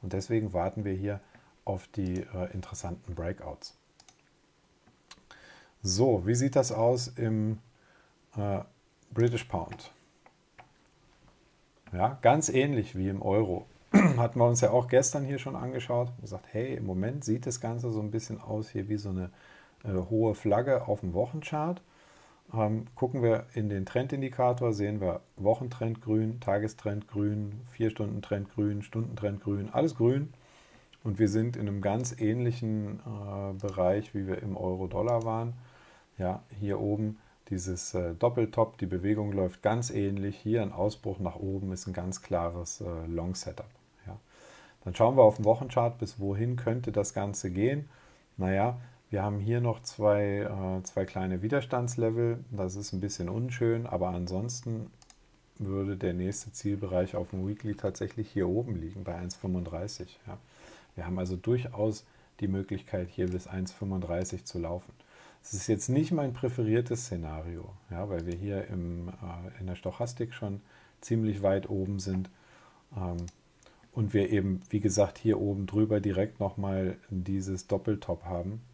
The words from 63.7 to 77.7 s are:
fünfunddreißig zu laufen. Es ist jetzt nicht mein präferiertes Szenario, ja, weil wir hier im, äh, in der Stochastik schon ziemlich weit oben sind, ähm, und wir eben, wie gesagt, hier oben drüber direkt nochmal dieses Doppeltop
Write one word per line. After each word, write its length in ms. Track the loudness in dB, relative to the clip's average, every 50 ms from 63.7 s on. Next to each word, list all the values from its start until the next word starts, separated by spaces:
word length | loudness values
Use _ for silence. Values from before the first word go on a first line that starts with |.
| -6
fünfunddreißig 720 | -6 -4 -4 -2 -2 -2 -2 -2 -2 -2 -4 -6 -10 -10
zu 120 | -8 -6 -6
laufen. 360 | -4 -4 -4 -6 -8 -12 -20 _ -20 _ -20 -20 -20 -20 -20 _ _
Es 100 | -8 -8
ist 140 | -8 0 0
jetzt 220 | 0 0 2 0
nicht 220 | 2 2 2 2
mein 220 | 2 0 0 0 -2
präferiertes 720 | -2 -2 -2 0 0 2 4 4 4 2 2 -2 -6 -4
Szenario, 680 | -6 -6 -6 -4 -6 -6 -8 -8 -8 -8 -10 -10 -12 -16 -18 _ _
ja, 180 | -8 -6 -4 -4
weil 180 | -4 -4 -2 -4
wir 80 | -4
hier 320 | -4 -4 -4 -4 -4 -4 -4
im, 420 | -6 -4 -4 -4 -4 -6 -6 -8
äh, 500 | -10 -10 -10 -10 -10 -8 -10 -12 -10 -8
in 60 | -6
der 100 | -6 -6
Stochastik 600 | -6 -6 -8 -4 -4 -4 -6 -4 -6 -6 -6 -6
schon 260 | -6 -6 -6 -6 -6 -10 -16 -20 -20 -20 -20 _ _
ziemlich 400 | -4 0 2 2 4 2 2 4
weit 260 | 4 4 4 4 2 0
oben 320 | -2 -2 0 0 -2 -4
sind, 300 | -2 -2 -2 -2 -2 -4 -8 _ -20 -20 -20 -20 -20 -20 -20 -20 _ _ -8
ähm, 220 | -6 -4 -4 -4 -4 -6 -8 -10 _ _ _ _ _ -20 -20 -20 _ -20 -12
und 220 | -2 0 0 2 4
wir 160 | 4 4 4
eben, 320 | 4 2 4 2 0 0 -2 -2
wie 100 | -2 2
gesagt, 380 | 2 2 4 4 4 4 2 -2
hier 220 | 2 2 2 4
oben 260 | 2 0 0 0 -2
drüber 340 | 0 2 2 4 4 4 2
direkt 400 | 2 2 2 2 2 0 0 -2
nochmal 580 | -2 -2 -2 -2 -4 -2 0 0 0 0 -2 -4 -8 -6
dieses 560 | -4 -4 -2 -2 -2 -2 -2 -2 -4 -6 -2
Doppeltop 580 | _